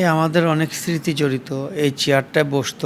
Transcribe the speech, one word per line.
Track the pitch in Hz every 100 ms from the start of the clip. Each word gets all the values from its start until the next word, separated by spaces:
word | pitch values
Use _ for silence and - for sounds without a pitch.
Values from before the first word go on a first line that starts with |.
আমাদের | 175 160 160 170 165
অনেক | 156 156
স্মৃতি | - - 165 175
জড়িত। | 143 143 131 - 135 139 185
এই | 147 139
চেয়ারটায় | 143 139 131 156 147
বসতো | 139 - -